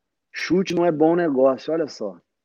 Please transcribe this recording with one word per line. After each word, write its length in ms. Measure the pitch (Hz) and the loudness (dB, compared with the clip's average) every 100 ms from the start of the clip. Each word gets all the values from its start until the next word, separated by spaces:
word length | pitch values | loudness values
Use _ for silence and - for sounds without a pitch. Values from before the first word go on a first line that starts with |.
| _ _ _ | _ _ _
chute 420 | - - 175 185 | -10 -2 -2 0
não 120 | 175 175 | 0 0
é 60 | |
bom 240 | 147 160 175 | 2 2 2
negócio." 580 | 170 127 135 131 - | 0 2 2 2 -4
Olha 140 | 165 139 | -4 -4
só. 300 | - 104 87 _ _ | -8 -12 -12 _ _